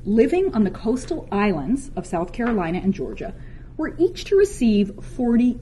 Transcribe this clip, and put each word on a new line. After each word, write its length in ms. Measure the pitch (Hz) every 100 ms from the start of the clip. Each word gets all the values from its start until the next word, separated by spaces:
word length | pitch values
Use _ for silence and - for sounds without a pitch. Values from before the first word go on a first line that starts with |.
living 500 | - 220 247 359 381
on 100 | 220
the 80 | 196
coastal 560 | - 214 247 - 320 -
islands 600 | 202 208 165 139 269 - 185
of 100 | -
South 280 | 175 170
Carolina 460 | - 240 214 165 185
and 100 | 190
Georgia 400 | 180 117 - - - - - - -
were 180 | 311 -
each 280 | 359 - -
to 100 | 392
receive 560 | 403 - 233 202 196 - - -
forty 420 | 240 233 247 -